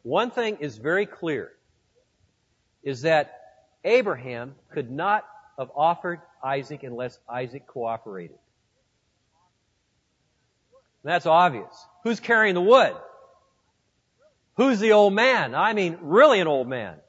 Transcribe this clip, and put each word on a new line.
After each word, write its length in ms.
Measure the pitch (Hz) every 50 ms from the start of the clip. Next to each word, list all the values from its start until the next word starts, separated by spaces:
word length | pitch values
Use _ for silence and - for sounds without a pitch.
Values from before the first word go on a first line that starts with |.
One 300 | _ 117 139 185 233 247
thing 260 | - 247 233 220 214 -
is 180 | 147 143 117
very 280 | 107 113 151 175 196 208
clear, 460 | 196 - - 180 165 147 117 85 - _ _ _ _ _ _ _ _ _ _ _ _ _ _ _ _ _ _ _ _ _ _ _ _ _ _
is 220 | _ 143 135 117 127
that 380 | 160 160 151 143 - - - - - _ _ _ _ _ _ -
Abraham 720 | 185 226 254 233 196 156 120 127 131 123 117 120 135 139 _ _ _
could 180 | - 151 135 117
not 340 | 131 147 170 196 208 214 - - - - _ _ _ -
have 100 | 131 - -
offered 460 | 143 151 165 170 170 - 180 170 165 - _ _ _ -
Isaac 380 | 131 139 139 131 - 151 139
unless 380 | - 127 120 117 127 123 - _ _ -
Isaac 380 | 120 127 131 120 123 139 _
cooperated. 720 | - _ 127 117 113 113 110 - 110 98 92 87 80 - _ _ _ _ _ _ _ _ _ _ _ _ _ _ _ _ _ _ _ _ _ _ _ _ _ _ _ _ _ _ _ _ _ _ _ _ _ _ _ _ _ _ _ _ _ _ _ _ _ _ _ _ _ -
That's 240 | 143 170 175 165
obvious. 580 | 165 160 170 180 175 131 110 92 - - - - _ _ _ _
Who's 160 | 226 233 208
carrying 360 | - - 240 220 214 208 185
the 60 | 175
wood? 340 | 180 208 247 262 202 127 92 - - - - - - _ _ _ _ _ _ _ _ _ _ _ _ _ _ _ _ _ _ _ _ _ _ _ _ _ _
Who's 240 | - 247 269 247 196
the 140 | 214 220 214
old 200 | 208 208 202 196
man? 400 | 208 233 269 254 214 156 120 120
I 200 | 147 185 220 220
mean, 260 | 214 190 170 160 175
really 380 | 170 143 170 220 294 311 247 196
an 80 | 180
old 200 | 156 147 135 127
man. 320 | 123 131 123 107 92 80 76 _